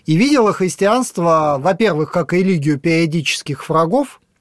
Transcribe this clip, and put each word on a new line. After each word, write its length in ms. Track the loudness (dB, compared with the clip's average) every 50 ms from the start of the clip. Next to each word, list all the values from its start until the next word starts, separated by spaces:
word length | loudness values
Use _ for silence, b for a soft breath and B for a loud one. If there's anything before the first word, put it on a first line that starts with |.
| B
И 100 | -2 2
видело 360 | 2 2 4 4 4 4 2 2
христианство, 1040 | 0 -2 -4 -2 0 0 0 2 0 -2 -4 -6 -2 0 2 2 2 2 0 -2 0
во-первых, 540 | 0 -2 0 2 0 0 0 0 -4 -2 -2
как 200 | -4 -2 0 0
религию 460 | 0 2 2 0 0 0 0 -2 0
периодических 880 | 0 0 0 0 0 0 -2 -2 -4 -4 -6 -6 -6 -10 -10 -10 -6 -2
врагов, 520 | 0 0 0 2 0 -2 -2 -2 -8 -20 _ _ _ _